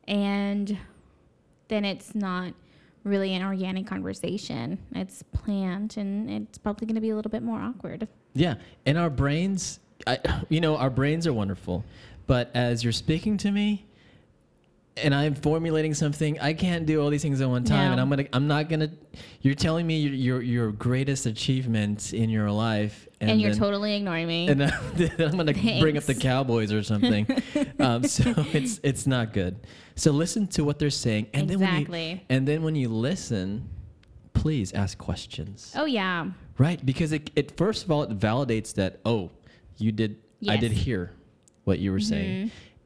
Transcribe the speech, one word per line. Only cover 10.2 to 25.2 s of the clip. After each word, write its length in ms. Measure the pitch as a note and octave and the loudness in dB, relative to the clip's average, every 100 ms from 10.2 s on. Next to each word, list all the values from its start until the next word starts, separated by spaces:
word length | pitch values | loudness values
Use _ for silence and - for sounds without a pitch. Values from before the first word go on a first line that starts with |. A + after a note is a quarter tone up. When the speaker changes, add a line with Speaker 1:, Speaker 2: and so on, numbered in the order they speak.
| - - | 0 -2
Speaker 2:
<sighs> 40 | - | 0
you 120 | D#3 | 2
know, 160 | D#3 D3+ | 2 2
our 140 | C3+ | 2
brains 360 | B2 C#3+ E3 E3+ | 2 2 2 0
are 60 | |
wonderful. 520 | A2+ G2 F#2 - F2+ - - - - - | 0 -2 -4 -4 -4 -6 -16 -20 -8 0
But 240 | B2+ A#2+ | 2 2
as 300 | A#2+ B2 A#2 | 0 0 0
you're 80 | A#2 | 0
speaking 440 | A2 - D#3+ G#3+ G3+ | -2 0 0 0 0
to 120 | G3+ | 0
me, 340 | G3+ G#3 G3+ - _ - - _ _ _ _ _ _ _ - | 2 0 0 -6 _ -20 -20 _ _ _ _ _ _ _ -2
and 160 | C#3 | 2
I'm 200 | C#3+ D3+ | 2 2
formulating 580 | C#3+ D3 D#3+ E3 D#3 D#3 | 0 0 0 0 0 0
something, 480 | D3 D3+ D3 D#3 D3+ | 0 0 0 -2 0
I 140 | C#3+ | -2
can't 320 | D#3+ F#3 E3+ D#3 | 0 0 0 2
do 160 | D#3 | 2
all 80 | D3 | 2
these 100 | D3 | 2
things 220 | D#3 C3 | 0 2
at 60 | C3 | 2
one 140 | B2 | 2
time, 240 | B2 D3 C#3 | 4 4 4
Speaker 1:
No. 40 | |
Speaker 2:
and 80 | B2+ | 4
I'm 80 | C3 | 2
gonna, 160 | C#3 C#3+ | 2 0
I'm 140 | B2+ D3 | 0 2
not 240 | D3+ D#3 | 2 0
gonna, 200 | D#3 D#3 - - - - - | 0 -2 -4 -20 -20 -20 0
you're 120 | C#3 | 0
telling 320 | C#3 E3 E3 E3 | 2 2 2 2
me 120 | D#3+ | 2
your, 160 | D3 | 2
your, 260 | C3+ B2 B2+ | 2 0 0
your 300 | A#2+ A#2+ A2+ | 0 0 0
greatest 540 | G#2 A#2+ B2+ C3+ C3 A#2 | 0 0 0 0 0 -2
achievement 880 | G#2+ - C3 B2+ A2 G#2 G#2 - | -2 0 0 2 2 0 -2 -4
in 160 | A2 A2+ | 0 2
your 200 | A2 G#2 | 2 2
life, 560 | G#2 A2+ G#2 G#2 - - - | 2 2 0 -2 -4 -18 -4
and 120 | G#2+ | 2
Speaker 1:
And 80 | A3 | 4
you're 100 | G#3 | 4
Speaker 2:
then 80 | G#3 | 2
Speaker 1:
totally 360 | G3+ G3+ G#3 | 2 0 -2
ignoring 320 | G3+ G3 E3 E3+ | -2 -2 -2 -2
me. 220 | E3+ F3 | 0 2
Speaker 2:
and 100 | C#3 | 2
<laughs> 340 | C#3+ - - | 2 0 -4
then 180 | E3 D#3+ | 0 0
I'm 180 | - | 2